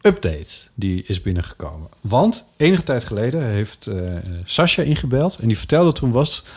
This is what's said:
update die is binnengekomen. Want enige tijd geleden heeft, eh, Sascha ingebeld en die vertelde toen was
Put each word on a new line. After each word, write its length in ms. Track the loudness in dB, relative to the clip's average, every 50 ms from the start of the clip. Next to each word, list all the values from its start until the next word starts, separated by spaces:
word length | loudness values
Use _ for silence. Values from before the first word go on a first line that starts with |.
| 2
update 520 | 2 2 2 0 -4 -4 -4 -8 -14 -18 -20 -20 _ _
die 280 | -6 -4 -2 -2 -2 -2
is 160 | -4 -6 -4 -2
binnengekomen. 680 | -2 -2 -2 -4 -6 -10 -12 -12 -12 -12 -12 -16 -18 _ _
Want 480 | -6 0 2 2 2 2 0 -2 -6 _ _
enige 260 | 2 4 4 4 4 2
tijd 220 | 0 -2 -2 -2
geleden 380 | -4 -4 -2 -2 -2 -2 -2 -2
heeft, 400 | -2 0 -2 -2 -4 -6 -14 -10
eh, 100 | -8 -6 -6 -4 -4 -6 -6 -8 -8 -10 -10 -8
Sascha 380 | -4 0 2 2 2 4 2 2
ingebeld 560 | 2 0 0 0 0 0 2 2 0 -2 -2
en 100 | 0 0
die 100 | 0 0
vertelde 340 | 0 2 4 4 6 4 4
toen 200 | 2 0 0 2
was 320 | 2 2 0 -2 -8 -14 -16 -20